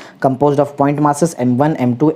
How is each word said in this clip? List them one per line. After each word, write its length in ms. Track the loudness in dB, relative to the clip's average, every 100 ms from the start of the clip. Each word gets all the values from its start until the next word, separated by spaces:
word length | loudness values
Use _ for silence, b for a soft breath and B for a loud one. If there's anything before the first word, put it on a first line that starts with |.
| B B
composed 400 | -2 2 0 2
of 100 | -2 0
point 240 | -2 2
masses 320 | 0 0 -2 0
M 120 | 0 2
one, 180 | 0 0
M 120 | -2 0
two, 140 | 0